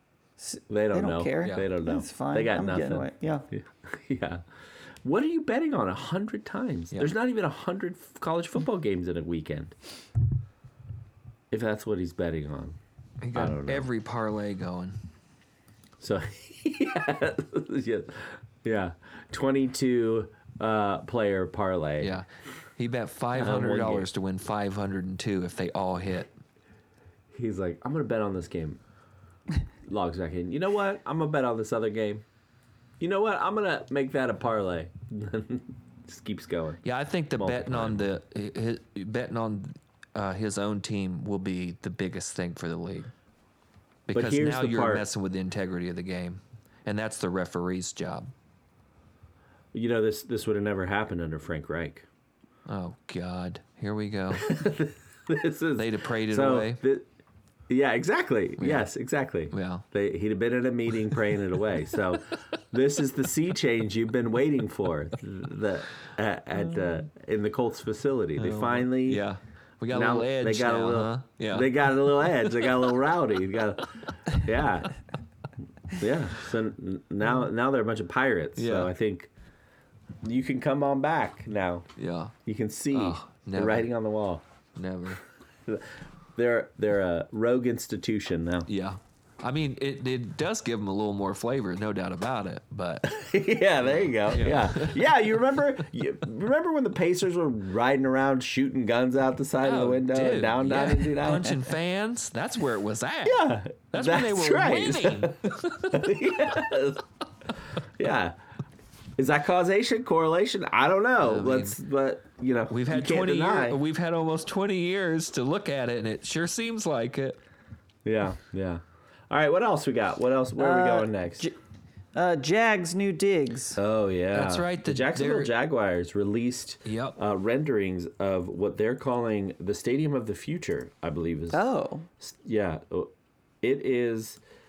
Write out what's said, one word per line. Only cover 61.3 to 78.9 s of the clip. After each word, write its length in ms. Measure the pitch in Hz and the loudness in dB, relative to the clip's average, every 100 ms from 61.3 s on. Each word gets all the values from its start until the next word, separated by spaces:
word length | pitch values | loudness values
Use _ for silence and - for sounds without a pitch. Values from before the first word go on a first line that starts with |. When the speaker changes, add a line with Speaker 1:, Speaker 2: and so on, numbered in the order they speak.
| 104 | 2
Speaker 2:
it 120 | 95 | 0
away. 320 | 90 107 85 78 | 0 0 0 -2
So 340 | - 92 90 - - - | 0 0 0 -4 -10 -8
Speaker 3:
<laughs> 280 | - - | -12 -4
Speaker 2:
this 260 | 117 139 147 | 2 2 2
is 140 | 139 | 0
the 120 | - 131 | 0 0
sea 280 | - 170 | 2 0
change 420 | - 143 117 107 110 | 2 2 2 2 0
you've 160 | 113 | 0
been 200 | 127 117 | 0 2
waiting 360 | 120 151 139 107 | 2 4 2 0
for, 420 | - 90 78 80 - | -2 -2 0 -4 -8
the, 580 | 98 95 - 101 104 90 - - - - | -8 -8 -8 -2 -2 -2 -6 -14 -10 -2
at, 280 | 107 - - | -2 -2 -4
at, 300 | 85 82 165 | -4 -2 0
uh, 240 | 90 80 151 - - | 0 -2 -6 -12 -4
in 140 | 107 | 0
the 60 | 104 | 0
Colts 300 | 120 120 - | 0 -2 -2
facility. 600 | - 107 143 131 104 - | -6 -2 0 0 0 0
They 120 | 92 | -2
Speaker 3:
Oh, 80 | 107 | -2
Speaker 2:
finally 560 | 120 123 127 131 131 110 | 0 2 2 2 2 0
Speaker 3:
yeah. 220 | 101 95 - - - _ | -2 -6 -12 -20 -20 _
We 80 | 117 | -4
got 100 | 127 | 2
a 20 | |
Speaker 2:
now 160 | 113 120 | 2 2
Speaker 3:
little 60 | 123 | 0
edge 160 | 135 120 | 0 0
Speaker 2:
they 80 | 110 | 2
got 120 | 120 | 2
Speaker 3:
now, 100 | 117 | 2
Speaker 2:
a 20 | 113 | 2
little, 180 | 117 | 2
Speaker 3:
huh? 140 | 110 120 - _ | 0 -4 -8 _
Yeah. 200 | 110 98 | -4 2
Speaker 2:
they 120 | 131 | 2
got 240 | 131 139 | 4 4
a 100 | 135 | 4
little 180 | 143 143 | 4 4
edge. 300 | 160 143 107 | 4 2 2
They 100 | 120 | 2
got 140 | 127 127 | 2 4
a 40 | |
little 180 | 127 123 | 4 4
rowdy. 480 | 143 175 127 95 95 | 4 4 2 2 0
They 80 | |
got, 360 | 107 107 95 120 - - - | 0 0 -2 -10 -12 -14 -10
Speaker 3:
<laughs> 300 | - - - | -2 0 2
Speaker 2:
yeah, 340 | 117 143 87 - - - - - - - - - - 87 90 | 2 2 0 -4 -12 -12 -12 -14 -16 -14 -12 -14 -14 -10 -2
yeah. 260 | 104 156 101 - - | 0 0 -2 -6 -4
So 80 | 117 | -2
n-, 420 | 110 101 92 95 - | -2 -4 -6 -8 -6
now, 380 | 101 110 127 123 | 0 2 2 0
now 220 | 113 131 | 0 2
they're 100 | 135 | 2
a 40 | 110 | 0
bunch 160 | 110 | -2
of 80 | 92 | -2
pirates. 500 | 131 131 95 73 - | 0 2 2 -2 -4
Speaker 3:
Yeah. 120 | 117 | -2
Speaker 2:
So 160 | 95 | 0
I 60 | 90 | -2